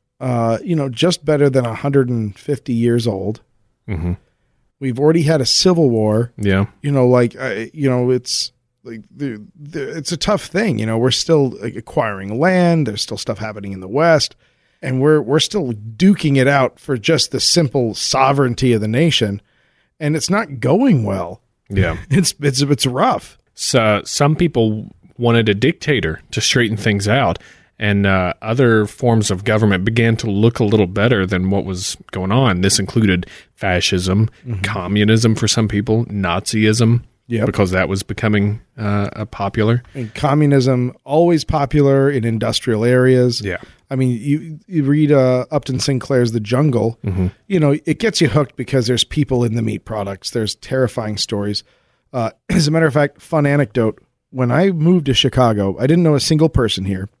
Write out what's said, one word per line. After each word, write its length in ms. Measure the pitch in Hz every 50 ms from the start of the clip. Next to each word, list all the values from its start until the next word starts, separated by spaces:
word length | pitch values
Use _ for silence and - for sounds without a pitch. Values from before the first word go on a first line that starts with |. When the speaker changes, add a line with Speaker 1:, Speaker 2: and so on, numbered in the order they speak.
| _ _ _ -
Speaker 1:
uh, 380 | 127 127 123 117 117 113 113 - -
you 120 | 202 170
know, 140 | 156 139 135
just 340 | 117 - 160 180 175 - -
better 240 | 151 151 143 143 139
than 140 | 127 131 123
a 100 | 117 110
hundred 340 | - - 143 139 139 131 123
and 260 | 123 117 110 104 101 -
fifty 360 | - - 143 120 - - 120
years 320 | 113 117 120 117 120 113 117
old. 340 | 104 95 95 101 110 - _ _ _ _ _ _ _ _ _ -
Speaker 2:
Mm-hmm. 260 | 101 78 80 87 90 - _ _ _ _ _ _ _ _ _ _ _ -
Speaker 1:
We've 200 | 139 131 120 123
already 220 | 143 156 160 170 151
had 180 | 151 165 147
a 40 | 123
civil 440 | - - - - 185 180 165 160 131
war. 420 | 117 110 107 107 104 113 120 120 _ -
Speaker 2:
Yeah. 280 | 107 101 95 95 101 - - _
Speaker 1:
You 100 | - 143
know, 160 | 143 135 127 123
like, 280 | 123 123 123 117 -
I, 340 | - 131 127 101 104 113 - -
you 140 | 160 143 135
know, 200 | 127 123 123 123
it's 400 | 127 127 123 - - - - - _ _ _ _ _ _ _
like, 180 | 123 117 110 - _ _
the, 280 | - 143 135 113 107 107 - _ -
the, 360 | 147 143 170 160 135 131 143 165
it's 140 | 143 -
a 60 | 175 139
tough 280 | - 202 214 170 -
thing. 320 | - - 190 233 208 120 110
You 60 | 110 110
know, 100 | 113 113
we're 140 | 120 131
still, 380 | - - - - 165 151 139 127 - -
like, 140 | 101 117 -
acquiring 640 | 107 - - - 151 120 107 101 95 98 98 107 123
land. 480 | 156 185 185 180 175 175 170 165 147 110
There's 140 | 104 -
still 160 | - - 113 95
stuff 200 | - - 110 95
happening 340 | 107 107 104 104 101 101 98
in 60 | 92
the 80 | 92 92
West, 480 | 107 139 160 170 165 143 - - - _ _ _ _ _ _ _ _ _
and 200 | - 131 131 131
we're, 200 | 135 151 156 151
we're 180 | 120 110 143 156
still 320 | - - - 208 156 123
duking 640 | 117 104 104 113 110 107 180 196 202 - - 151 139
it 120 | 135 127 139
out 320 | 143 139 131 117 _ _
for 180 | - - 135 117
just 340 | 104 - 165 135 - -
the 80 | - 123
simple 540 | - - - 175 160 123 - 139 123 113 101
sovereignty 800 | - - - - 135 131 135 143 139 139 123 117 - 131 127 117
of 80 | 107
the 60 | 104 107
nation, 540 | 110 131 165 165 - - 117 104 98 101 _ _ _ _ _ _ _ _ _ _ _ -
and 160 | 156 147 156
it's 140 | 151 - -
not 280 | 190 208 226 156 135 117
going 440 | 113 127 151 208 269 277 185 127 107
well. 380 | 101 98 92 87 85 92 - _ _ _ _ _ -
Speaker 2:
Yeah. 280 | 101 98 90 82 80 - -
Speaker 1:
<laughs> 60 | -
It's, 240 | 135 196 170 - - -
it's, 220 | 143 143 127 127
it's 240 | 143 139 147 - - 131
rough. 500 | 123 135 190 247 214 104 - - - _ _ _ _
Speaker 2:
So, 460 | - - - - 123 113 107 104 101 -
some 300 | - - - 147 147 156
people 600 | 151 175 156 - 120 113 110 107 107 - - _ _ _ - _ -
wanted 300 | 120 117 117 117 110 110
a 40 | 101
dictator 680 | 101 117 143 170 - - 151 143 113 85 78 78 - - -
to 80 | - 117
straighten 360 | - - - 131 120 104 113 101
things 300 | - 117 104 101 98 101
out, 320 | 113 139 127 92 - - - - - _ _ _ _ -
and, 260 | 110 104 101 101 101 98
uh, 260 | 95 95 90 90 - -
other 440 | - 110 117 131 135 120 110 110 104 104
forms 420 | - - - 120 113 113 104 -
of 120 | 98 90 104
government 420 | 110 110 107 110 104 98 90 92
began 300 | 113 113 117 113 113 117 113
to 120 | - 113
look 280 | 98 101 110 117 - -
a 40 | 117
little 240 | 101 113 107 101 87
better 380 | 98 101 104 120 127 101 95 92
than 220 | 95 90 92 95
what 160 | 101 98 -
was 320 | 95 95 90 95 - - - - -
going 200 | - 95 92 92
on. 300 | 104 127 135 117 92 90
This 180 | 92 98 - -
included 460 | 98 - - 117 110 98 90 87 - - - - - _ _
fascism, 760 | - - 98 90 87 - - 98 92 90 95 92 104 110 110 - _ - 127
Speaker 1:
Mm-hmm. 140 | 113 95
Speaker 2:
communism 760 | 90 - 104 101 90 92 202 104 104 104 113 110 113 113 110
for 120 | - 113 107
some 200 | - 117 110 104
people, 380 | 110 104 104 - 110 113 117
Nazism, 960 | - 104 101 95 87 85 92 - - - 107 107 107 107 120 117 113 117 120 - - _ _ _ -
Speaker 1:
Yep. 160 | 117 110 110
Speaker 2:
because 260 | 110 95 - 101 90
that 180 | 92 92 92 -
was 140 | 98 95 -
becoming, 580 | - 101 - - 104 104 104 101 104 107 107 - _ _ -
uh, 320 | 107 104 101 104 101 - -
a 120 | - 107
popular. 580 | - - - 101 98 - 113 107 110 117 120 - - -
Speaker 1:
And 200 | 139 120 104 -
communism, 800 | - 147 139 139 151 151 143 143 135 123 135 131 123 123 127 - - _
always 400 | 135 139 160 170 170 175 151 -
popular 680 | - 165 151 143 127 - 151 143 139 139 135 135 143
in 140 | 143 127 110
industrial 600 | 117 113 110 113 113 113 - - 131 113 104 113
areas. 560 | 123 127 127 127 127 131 127 123 123 117 -
Speaker 2:
Yeah. 160 | 107 98 87 - - - - _ _ -
Speaker 1:
I 60 | 139 131
mean, 200 | 131 127 120 113
you, 380 | 117 143 143 156 175 165 156 151 _ -
you 160 | 185 156 139
read, 280 | 135 147 151 156 143
uh, 340 | 147 139 131 127 127 127 120 -
Upton 280 | 156 143 - - 131 -
Sinclair's 520 | - - 139 123 - - 143 123 120 117
The 80 | 110 117
Jungle. 580 | 107 104 123 127 151 151 123 113 104 117 113 _ -
Speaker 2:
Mm-hmm. 240 | 107 90 95 90 90 - _ _ -
Speaker 1:
You 120 | 196 175
know, 120 | 151 143 139 151 -
it 140 | 170 151 -
gets 220 | - 220 - -
you 80 | 170 127
hooked 260 | 101 151 143 - _
because 320 | - 123 - 135 131 117 110
there's 160 | 123 113 -
people 400 | - - 151 139 - 131 123 120
in 120 | 113 110
the 60 | 117
meat 220 | 110 110 104 - _
products. 480 | - 113 107 101 98 98 95 - -
There's 240 | - 120 110 101 -
terrifying 640 | _ - - 131 131 127 110 - 123 113 107 107 104
stories. 460 | - - 113 101 101 104 104 - - _ _ _ _ _ _ _ _ _ -
Uh, 180 | 123 113 110 - _
<clears throat> 100 | _ -
as 180 | - 175 151 147
a 40 |
matter 140 | 156 165 165 151
of 60 | 120
fact, 280 | 151 147 143 - _
fun 240 | - - - 156 143
anecdote. 560 | 143 143 147 139 110 - 127 113 110 - - _ _ _ _ _ _
When 200 | - 127 127 120
I 200 | 123 147 185 196
moved 360 | 185 160 151 165 185 175 147 135
to 60 | 123
Chicago, 640 | - - 127 - 131 127 117 110 104 98 98 95 -
I 60 | 120 139
didn't 160 | 165 175 175
know 120 | 156 147
a 40 | 135
single 280 | - - 160 151 160 156
person 360 | - 151 120 107 - - 95
here. 240 | 95 98 92 98 101 _ _